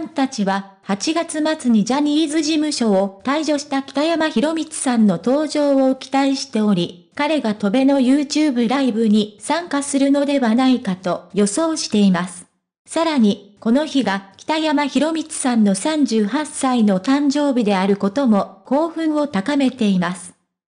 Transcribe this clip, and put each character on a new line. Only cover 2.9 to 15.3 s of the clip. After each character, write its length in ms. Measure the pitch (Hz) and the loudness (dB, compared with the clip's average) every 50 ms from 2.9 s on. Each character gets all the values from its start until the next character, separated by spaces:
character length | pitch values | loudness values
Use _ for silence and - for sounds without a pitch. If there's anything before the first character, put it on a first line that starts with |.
を 300 | 196 190 196 196 196 - - | 2 2 0 0 -4 -8 -6
退 200 | 247 277 320 311 | -4 -2 -2 0
所 140 | 285 294 277 | -2 -2 -2
し 60 | 285 | -2
た 180 | - 277 277 269 | -4 -4 -4 -4
北 200 | - - 269 302 | -4 -4 -2 -2
山 260 | 330 339 311 320 311 | 0 0 0 -2 -2
宏 280 | - 220 269 311 330 | 0 0 0 0 0
光 180 | 320 302 - - | -2 -6 -6 -8
さ 220 | - - 269 240 | -6 -4 -2 2
ん 100 | 226 220 | 4 4
の 140 | 202 175 165 - | 4 2 2 0
登 260 | 240 262 302 311 285 | 0 0 0 0 -2
場 420 | - 302 294 285 277 269 269 262 | -2 0 2 2 2 4 2 2
を 40 | 262 | 0
期 160 | 262 - - | -2 -4 -4
待 240 | - 269 277 269 277 | -2 0 0 0 0
し 120 | 269 - | -2 -4
て 160 | - - 220 214 | -6 -4 -2 0
お 100 | 214 202 | 2 2
り、 360 | 175 175 - - - - _ - | 0 0 -4 -6 -12 -20 _ -8
彼 260 | - 294 294 320 294 | -4 -2 -2 0 0
が 140 | - 220 208 | 0 -2 -4
戸 160 | 214 - 202 | -2 -2 0
部 140 | 190 262 269 | 0 2 2
の 160 | 277 277 277 | 4 4 4
YouTube 680 | 254 247 269 302 285 277 - 294 302 302 247 240 233 208 | 4 4 2 2 0 0 0 0 0 0 2 0 0 0
ラ 140 | 240 285 277 | 0 0 0
イ 100 | 247 208 | 0 0
ブ 140 | 220 233 | 0 2
に 300 | 214 202 214 208 208 - - | 4 4 2 2 0 -6 -12
参 300 | - - 294 330 349 339 | -6 -4 -4 -4 -4 -4
加 140 | 285 285 277 | -4 -4 -4
す 160 | - - 277 | -2 -2 0
る 120 | 277 277 | 2 2
の 140 | 277 285 285 | 2 2 2
で 160 | 277 285 277 | 0 0 0
は 140 | 254 220 220 | 0 2 2
な 140 | 247 262 262 | 2 4 4
い 120 | 254 233 | 2 2
か 160 | - 202 180 | 0 -2 -6
と 320 | 180 - 180 170 - - - - | -4 -2 -4 -4 -4 -6 -6 -2
予 120 | 190 208 | 0 0
想 300 | 202 - 320 330 330 320 | 0 2 0 -2 -2 -2
し 140 | - - - | -4 -4 -2
て 80 | - 208 | 0 2
い 120 | 202 196 | 4 4
ま 160 | 185 170 180 | 4 2 -2
す。 200 | 185 - - - _ _ _ _ _ _ _ _ - | -6 -10 -16 -20 _ _ _ _ _ _ _ _ -8
さ 160 | - 320 330 | -4 -2 0
ら 140 | 330 302 277 | 0 2 2
に、 380 | 220 202 - - - - _ - | 2 2 2 0 -6 -20 _ -6
こ 100 | - 233 | -2 0
の 140 | 226 277 311 | 0 0 0
日 180 | 294 - 277 220 | 0 -2 -2 0
が 300 | 196 190 196 196 - - | 0 -2 -4 -6 -12 -20
北 220 | - - - 302 320 | -14 -6 -4 -4 -2
山 280 | 311 311 294 294 294 | 0 0 0 0 0
宏 280 | 269 - 262 285 320 330 | 0 0 0 0 0 -2
光 200 | 320 302 - | -4 -6 -8